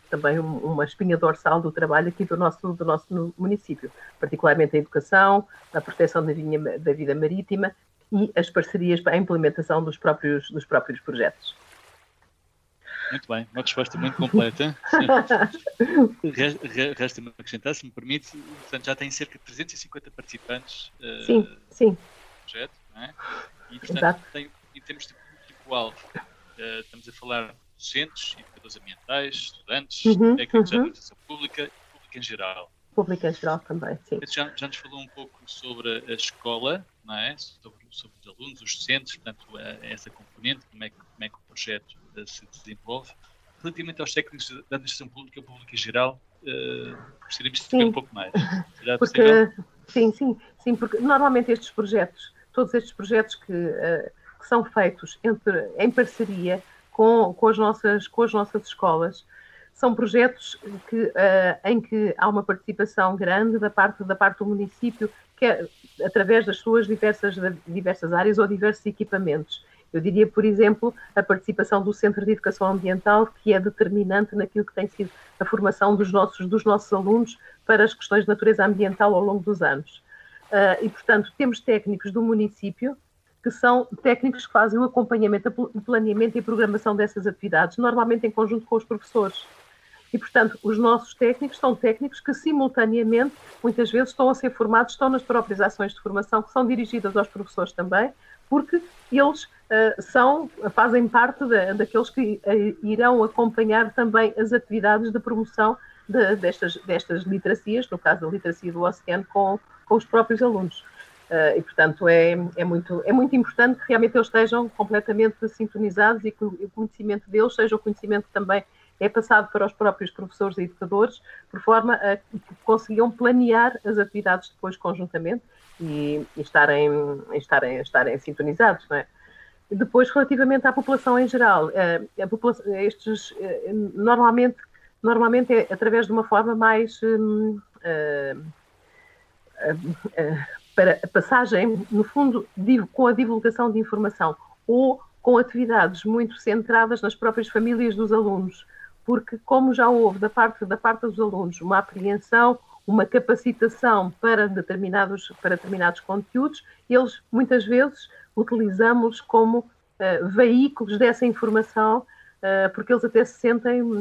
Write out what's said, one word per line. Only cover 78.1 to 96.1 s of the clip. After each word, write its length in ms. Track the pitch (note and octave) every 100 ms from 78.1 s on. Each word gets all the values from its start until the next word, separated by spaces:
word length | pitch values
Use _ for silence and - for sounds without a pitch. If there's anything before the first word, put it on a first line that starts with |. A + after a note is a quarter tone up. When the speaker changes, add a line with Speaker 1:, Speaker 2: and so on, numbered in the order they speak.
| G3+
Speaker 1:
de 40 | G3+
natureza 380 | G3+ G#3+ G#3+ G3
ambiental 500 | G3 G3+ F#3+ G#3 F#3+
ao 60 |
longo 200 | G3+ G3+
dos 180 | F3 G3
anos. 420 | D#3+ C#3 D#3 - _ - - - _
Ah, 260 | G#3 G3 F#3
e, 80 | A3
portanto, 420 | - - G#3+ G#3 -
temos 220 | C4+ A3
técnicos 520 | - G#3+ G#3 G3+ G3+
do 100 | G3
município 760 | A3+ A3 G#3+ G#3 G3+ F3 B3 C#4 _ _ _ _
que 80 | A#3+
são 360 | A#3 A#3+ B3 B3 -
técnicos 420 | C4 B3 C4+ B3 -
que 60 |
fazem 260 | - A3 A3
o 60 |
acompanhamento, 680 | B3 B3 A#3+ A#3 G#3+ G#3 A3 B3
o 240 | B3 G#3+
planeamento 560 | G3+ A#3+ A3 G#3 A3+ A#3
e 20 |
a 40 |
programação 520 | G#3+ A3+ G#3+ G#3 A3 G#3
dessas 300 | G#3 - G3
atividades, 520 | F#3 G3+ E3 E3+ -
normalmente 500 | A#3+ A#3+ A#3 A#3 A3+
em 40 |
conjunto 340 | A3 A3 A3+ A3+
com 100 | A3+
os 80 |
professores. 640 | A3 G#3+ - A#3+ G3 - - - _ _ _ _ _
E, 40 | A3+
portanto, 400 | - B3+ A3 -
os 140 | G#3 G#3+
nossos 360 | A#3 A#3 A#3
técnicos 440 | - A#3 B3 C#4+ -
são 180 | C4+ A#3+
técnicos 440 | A#3+ A3 C#4+ -
que, 140 | -
simultaneamente, 1000 | C#4 D#4+ D4 C4+ B3+ A3 A#3 A3 A#3 C4+ - - -
muitas 280 | A#3+ A#3+ A#3
vezes 180 | A3+ C4
estão 200 | - B3+
a 60 | C4
ser 140 | B3+
formados, 420 | B3+ G#3+ A3+ A#3+
estão 160 | - C4+
nas 120 | C4
próprias 400 | B3+ B3 A3 G3+
ações 320 | C4 - G3+
de 80 | -
formação 400 | G#3